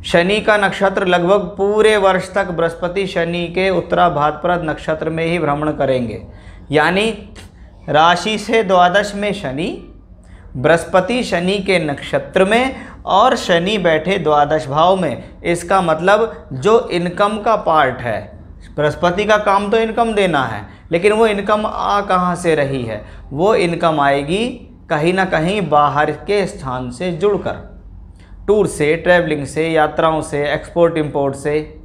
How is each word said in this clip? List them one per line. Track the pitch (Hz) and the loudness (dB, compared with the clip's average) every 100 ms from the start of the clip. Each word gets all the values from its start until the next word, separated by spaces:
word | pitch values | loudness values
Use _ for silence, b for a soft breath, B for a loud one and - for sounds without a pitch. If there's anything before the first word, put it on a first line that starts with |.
शनि | - 175 175 214 | 0 2 2 0
का | - 208 | 2 2
नक्षत्र | 196 190 196 190 196 | 2 0 0 0 0
लगभग | 175 175 202 185 - | 2 4 2 0 -2
पूरे | 196 208 214 214 | 0 4 4 4
वर्ष | 190 185 - | 4 2 -2
तक | 202 185 | -4 -2
बृहस्पति | 165 165 165 175 180 190 | 0 -2 -2 -6 -4 -4
शनि | 190 170 175 170 | -2 -2 -4 -4
के | 175 190 | -2 0
उत्तरा | 175 170 170 175 | 0 0 2 2
भाद्रपद | 147 147 151 175 175 | 2 0 0 -2 -2
नक्षत्र | 156 - - 156 156 | -2 -6 -4 -4 -4
में | 165 165 | -4 -2
ही | 175 | -2
भ्रमण | 151 143 151 | -2 -2 -2
करेंगे, | 151 139 131 117 101 - B B B - | -2 0 0 -2 -8 -14 B B B -2
यानी | 147 151 185 220 208 - - - b b - - | 0 2 2 -2 -4 -14 -20 -20 b b -18 0
राशि | 147 165 175 175 214 | 4 4 4 0 -4
से | 208 226 | 0 0
द्वादश | 196 185 180 185 202 | 2 4 4 2 0
में | 202 208 | -4 -4
शनि, | 196 135 131 190 381 - - - - b b b 135 | -4 -6 -6 -6 -8 -14 -20 -20 -20 b b b -2
बृहस्पति | 139 165 - 185 185 247 | 2 2 2 0 2 -2
शनि | - 175 180 202 | -2 -2 0 -2
के | 185 180 | 0 0
नक्षत्र | 156 139 - 143 - 190 | 0 -6 -4 -4 -2 0
में | 190 226 262 262 B B - | 2 2 0 -4 B B 0
और | 185 240 240 | 4 4 2
शनि | - 170 175 214 | 2 0 2 0
बैठे | 170 156 160 196 | 2 0 0 -2
द्वादश | 151 147 143 - 131 | 2 2 4 0 0
भाव | 143 170 190 | 2 4 4
में। | 165 113 - - | 0 -6 -12 -10
इसका | - 170 170 196 | -4 -4 0 0
मतलब | 175 156 180 208 220 - - | 2 0 4 4 2 -4 -12
जो | 131 156 226 - | -4 2 2 2
इनकम | 175 175 170 208 214 | -2 -4 0 -2 0
का | 220 214 | -2 0
पार्ट | - 160 135 120 | 2 2 2 0
है, | 123 101 - - - - B - | -6 -6 -8 -18 -20 -20 B -2
बृहस्पति | 147 - 175 175 | -2 0 -2 0
का | 208 214 | 2 2
काम | 208 196 208 | 4 0 2
तो | 226 | 0
इनकम | 226 202 233 | 0 0 0
देना | 208 190 151 | 0 0 0
है, | 127 104 98 B B | -2 -6 -12 B B
लेकिन | 165 202 | 0 2
वो | 214 226 | 4 2
इनकम | 202 196 214 214 | 0 0 -2 -2
आ | - 190 202 | -4 -2 -2
कहाँ | 202 185 180 175 | 0 0 0 -2
से | 165 | 0
रही | 151 135 135 | 0 0 -4
है? | 117 107 104 B B | -6 -8 -12 B B
वो | 135 190 | -2 2
इनकम | 220 175 165 170 156 | 2 0 0 0 2
आएगी | 139 139 147 190 240 - - - - | 2 2 0 -2 -2 -6 -16 -20 -6
कहीं | 160 160 | -2 0
ना | 185 | 0
कहीं | 185 165 160 208 170 | 0 0 0 -2 0
बाहर | 147 147 139 151 | 2 2 2 -2
के | 147 - 202 185 | -2 -2 -2 -2
स्थान | - 135 127 127 | -6 -8 -8 -8
से | 120 180 | -6 -6
जुड़कर, | 165 202 190 127 90 - - - - - - b b - | -2 0 0 -4 -8 -14 -20 -20 -20 -20 -20 b b 0
टूर | 208 196 | 2 2
से, | - 147 165 | 0 0 0
ट्रैवलिंग | 165 175 170 151 139 | 4 4 4 -4 -4
से, | 156 160 | -4 0
यात्राओं | 160 151 156 160 156 | 2 2 2 0 0
से, | 147 147 147 | -4 -4 -2
एक्सपोर्ट | 147 - 170 170 165 | -4 -4 2 2 2
इंपोर्ट | 151 143 139 | -4 -2 -2
से। | 135 147 151 151 - | -2 -2 -2 -4 -16